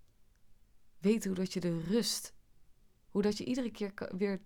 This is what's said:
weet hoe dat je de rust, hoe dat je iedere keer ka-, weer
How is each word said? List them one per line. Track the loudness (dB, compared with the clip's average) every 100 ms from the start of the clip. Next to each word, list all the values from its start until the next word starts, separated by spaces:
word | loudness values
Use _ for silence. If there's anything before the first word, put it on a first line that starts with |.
| -20 -20 -20 -20 -20 -20 -20 -20 -20 0 2
weet | 4
hoe | 2
dat | -2 -2
je | 0
de | 0 0
rust, | 2 2 2 0 -6 -14 -20 -20 -20 -20 -20 _ -4
hoe | 2
dat | 2 2
je |
iedere | -2 -2 -2
keer | -4 -6
ka-, | -6 -6 -2
weer | 0 -2